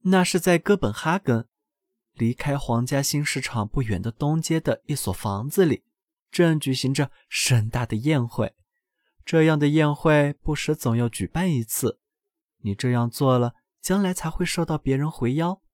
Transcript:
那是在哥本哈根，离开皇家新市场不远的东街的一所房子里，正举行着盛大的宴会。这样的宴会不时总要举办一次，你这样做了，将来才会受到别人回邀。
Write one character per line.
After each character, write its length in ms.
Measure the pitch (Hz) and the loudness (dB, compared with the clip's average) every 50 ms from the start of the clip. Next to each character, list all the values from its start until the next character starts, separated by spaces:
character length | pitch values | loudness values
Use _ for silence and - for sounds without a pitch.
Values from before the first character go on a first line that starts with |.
那 220 | _ 185 185 190 180 | _ 4 4 4 4
是 160 | - - 185 | 2 0 0
在 200 | - 190 175 170 | 2 2 2 2
哥 180 | - - 208 | 4 2 0
本 160 | 196 - 110 104 | 2 2 -4 -4
哈 260 | - - 156 165 196 | -4 -2 -2 -2 -2
根， 300 | _ - 123 113 110 _ _ _ _ _ _ _ _ _ _ _ _ _ _ | _ 0 0 0 0 _ _ _ _ _ _ _ _ _ _ _ _ _ _
离 220 | - 117 113 123 | -4 -2 -2 -2
开 240 | _ - 147 139 139 | _ -4 -4 -4 -4
皇 260 | - - 120 117 120 | -2 -2 -2 -2 -2
家 160 | 123 - 139 | -2 -2 -2
新 240 | 139 - - 147 147 | -2 -2 -2 -2 -2
市 160 | 143 - 139 | -2 -4 -6
场 260 | 127 - - 117 104 | -6 -6 -4 -4 -6
不 160 | 107 - 147 131 | -2 -2 -2 -2
远 200 | 107 107 90 90 | -2 -2 -4 -4
的 80 | 113 | -6
东 320 | 117 _ - 147 156 165 160 | -6 _ -2 0 0 0 0
街 180 | - 165 160 | 0 -2 -2
的 220 | 160 - 113 - _ | 0 -2 -2 -2 _
一 100 | - 147 | -6 -6
所 160 | 135 - - | -4 -4 -4
房 380 | 92 - - 110 98 98 110 143 | -6 -4 -4 -6 -4 -4 -6 -4
子 160 | - - 190 | 2 2 4
里， 200 | 165 123 - _ _ _ _ _ _ _ _ _ _ | 4 2 0 _ _ _ _ _ _ _ _ _ _
正 300 | - - 175 165 160 151 | 0 2 4 4 4 2
举 140 | - 135 131 | 0 -2 -2
行 180 | 127 - 131 139 | -2 0 -2 0
着 180 | 143 147 135 - _ _ _ | 0 -2 -4 -4 _ _ _
盛 400 | - - - - 131 117 107 110 | -6 -4 0 2 2 2 2 0
大 160 | - 120 123 | -2 -4 -4
的 100 | 117 - | -2 -4
宴 300 | 110 113 147 160 143 120 | -2 0 0 2 2 0
会。 280 | 113 - - 113 - _ _ _ _ _ _ _ _ _ _ _ _ _ _ - | -2 -2 -4 -4 -4 _ _ _ _ _ _ _ _ _ _ _ _ _ _ -10
这 200 | - - 165 160 | 0 2 4 4
样 140 | 160 156 151 | 4 4 4
的 100 | 147 147 | 2 4
宴 260 | 147 160 151 147 143 | 4 4 4 2 0
会 400 | - - 165 151 147 147 143 143 _ _ | 2 2 4 4 4 4 2 -2 _ _
不 120 | - 151 | -4 -4
时 220 | 147 - - 156 | -4 -2 -2 -2
总 180 | - - - 113 | -2 0 0 2
要 140 | 117 120 120 | 2 0 -2
举 180 | - - 98 | -2 -4 -8
办 240 | 87 _ 160 180 190 | -6 _ -2 0 0
一 140 | 160 127 113 | 0 0 -2
次， 340 | 110 - - - 113 - _ _ _ _ _ _ _ _ _ _ _ _ _ | -4 -6 -4 -4 -4 -4 _ _ _ _ _ _ _ _ _ _ _ _ _
你 160 | _ 110 98 | _ -6 -6
这 160 | - - 127 | -2 -2 -2
样 180 | 123 120 120 117 | 0 0 0 -2
做 300 | 113 - 147 135 127 123 | -2 0 2 2 4 2
了， 160 | 120 117 - _ _ _ _ _ | 2 0 -2 _ _ _ _ _
将 220 | - - 185 202 202 | -4 -2 0 0 0
来 100 | 185 180 | 0 -2
才 160 | - - 160 | -4 -6 -8
会 160 | - - 180 | -4 -4 -4
受 200 | 170 - - 165 | -4 -2 -4 -2
到 120 | - 160 | -2 -2
别 200 | 151 _ - 135 | -4 _ -2 0
人 140 | 135 143 156 | 0 0 -4
回 240 | 156 - - 117 127 | -4 -2 -2 -2 0
邀。 280 | 151 165 170 190 - _ _ | 0 -2 -2 -4 -6 _ _